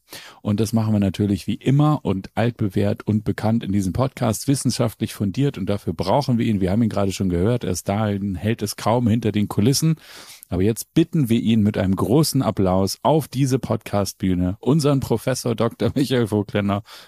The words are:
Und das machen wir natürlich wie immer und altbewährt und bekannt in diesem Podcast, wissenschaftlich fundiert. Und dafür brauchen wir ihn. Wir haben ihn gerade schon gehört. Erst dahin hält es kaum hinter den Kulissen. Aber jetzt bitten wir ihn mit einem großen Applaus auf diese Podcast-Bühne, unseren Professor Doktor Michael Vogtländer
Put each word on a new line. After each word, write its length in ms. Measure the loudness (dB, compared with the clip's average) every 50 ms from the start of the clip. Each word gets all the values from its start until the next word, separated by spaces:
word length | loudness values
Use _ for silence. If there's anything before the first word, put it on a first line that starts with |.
| _ -20 -20 -20 -20 -20 -18 -8
Und 180 | -2 0 2 2
das 140 | 2 2 2
machen 180 | 0 2 2
wir 80 | 2 2
natürlich 460 | 2 2 2 2 2 2 2 0 -2
wie 80 | -4 -6
immer 460 | -2 0 2 4 4 4 2 2 0
und 300 | 0 -2 -2 -4 -4 -6 -2
altbewährt 720 | -2 -2 0 0 -2 -4 -2 0 0 0 0 -2 -2 -2
und 200 | -2 -2 0 0
bekannt 380 | -2 -4 -2 0 0 0 0 0
in 80 | -2
diesem 220 | -2 -2 0 -2 0
Podcast, 540 | 0 -2 -2 -2 -2 -2 -2 -2 -2 -2
wissenschaftlich 680 | -2 -2 0 0 -2 -2 -2 -2 -2 -4 -4 -8 -6 -4
fundiert. 460 | -4 -4 -4 -2 -2 -2 -2 -2 -4
Und 80 | -4
dafür 260 | -4 -4 -4 -4 -6 -4
brauchen 460 | -4 0 0 2 2 2 0 0 0
wir 80 | 2
ihn. 140 | 0 0 0
Wir 100 | 0 0
haben 100 | 2 2
ihn 80 | 2 0
gerade 220 | 0 0 -2 -2
schon 180 | -2 -2 -2 0
gehört. 340 | 0 0 2 0 0 0 -2
Erst 260 | -4 -4 -4 -2 -2
dahin 440 | -2 0 0 -2 -2 -2 -4 -4 -6
hält 300 | -4 -2 -2 -2 -2 -4
es 120 | -6 -6
kaum 320 | -4 0 0 2 2 2
hinter 240 | 2 2 2 0 0
den 160 | 0 0 -2
Kulissen. 500 | -2 0 2 2 2 2 2 2 0 0 -2 -6 -18 -20 -20 -20 -20 -20 -20 _ -6
Aber 140 | -2 0 0
jetzt 320 | 0 0 -2 -6 _ 0
bitten 340 | 0 2 2 2 0 2 2
wir 100 | 2 2
ihn 220 | 2 2 2 2
mit 160 | 2 2 0
einem 180 | 0 0 0 0
großen 460 | 0 0 2 4 2 2 2 0 0
Applaus 560 | 0 0 0 0 2 2 2 2 2 0 -2 -2 0
auf 240 | 2 2 2 0
diese 320 | -2 -2 0 0 2 0 0
Podcast-Bühne, 1000 | 0 -2 -4 -4 -4 -2 -2 -2 -2 -2 -4 -4 -2 0 0 0 0 -2 -2 -2
unseren 380 | 0 0 2 2 2 2 0 0
Professor 540 | 0 0 -2 -2 -2 -4 -4 -4 -4 -4 -2
Doktor 380 | 0 -2 -2 -2 -2 -2 -2 0
Michael 320 | 0 -2 0 0 0 0
Vogtländer 560 | 2 0 0 -2 0 -2 -2 -2 -2 -2 -4 -6 -10 -18 -20 -20